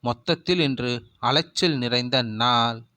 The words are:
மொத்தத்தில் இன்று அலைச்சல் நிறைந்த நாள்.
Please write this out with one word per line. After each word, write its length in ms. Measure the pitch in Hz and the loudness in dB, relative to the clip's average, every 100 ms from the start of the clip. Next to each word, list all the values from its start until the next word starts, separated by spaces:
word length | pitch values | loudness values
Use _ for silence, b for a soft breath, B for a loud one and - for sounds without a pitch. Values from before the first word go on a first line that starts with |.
மொத்தத்தில் 580 | 120 117 - 165 - 180 | -4 -4 -2 -4 0 0
இன்று 320 | 147 123 123 123 - _ | 0 0 -4 -4 -8 _
அலைச்சல் 580 | 120 143 170 - 180 143 | 0 0 0 -2 0 0
நிறைந்த 440 | 120 123 123 131 | 0 0 0 0
நாள். 640 | 117 107 120 120 117 113 113 | -2 0 2 4 2 -2 -12